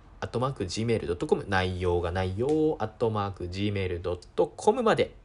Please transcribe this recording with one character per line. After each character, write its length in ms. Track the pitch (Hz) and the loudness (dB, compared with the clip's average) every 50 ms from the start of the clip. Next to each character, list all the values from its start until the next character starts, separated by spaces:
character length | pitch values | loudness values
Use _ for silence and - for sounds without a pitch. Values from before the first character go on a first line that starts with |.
| - - - - | -20 -20 -14 -14
ア 40 | - | -12
ッ 20 | - | -6
ト 100 | - 117 | -4 -2
マ 100 | 123 139 | -2 -2
ー 40 | |
ク 140 | 135 - 98 | -2 -4 -6
ジ 160 | 90 - 104 | -4 -4 -2
ー 40 | 113 | 0
メ 100 | 117 113 | 0 0
ー 40 | - | 0
ル 60 | - | 0
ド 80 | 76 87 | -2 -4
ッ 20 | |
ト 100 | - 156 | -4 2
コ 100 | 156 208 | 2 2
ム、 80 | 147 - 98 | 2 2 0
内 320 | 98 92 92 92 92 90 | 0 2 2 0 -2 -2
容 200 | 90 90 87 87 | 0 0 2 2
が 120 | 87 85 | 0 0
な 120 | 90 95 95 | 0 0 -2
い 140 | 92 92 104 | -2 -2 0
よ 100 | 123 147 | 0 2
ー、 280 | 156 156 156 156 151 - | 2 2 2 2 0 0
ア 60 | 110 | -4
ッ 40 | 110 | -6
ト 220 | - - 120 113 | -2 -2 -2 0
マ 180 | 107 104 101 101 | 0 -2 -2 -4
ー 20 | |
ク 160 | 95 - 87 85 | -6 -8 -10 -8
ジ 200 | 90 98 101 104 | -4 -2 -2 -2
ー 40 | |
メ 140 | 101 98 95 | 0 -2 -2
ー 20 | 90 | -2
ル 140 | 90 85 | -4 -4
ド 120 | 87 87 90 | -4 -4 -4
ッ 40 | - - - - | -6 -8 -4 0
ト 160 | - 175 - - | 0 0 0 -2
コ 180 | - - 214 | 2 2 4
ム 100 | 233 269 | 4 4
ま 140 | 226 214 175 | 4 4 4
で、 180 | 120 - - - - | 4 2 0 -2 -10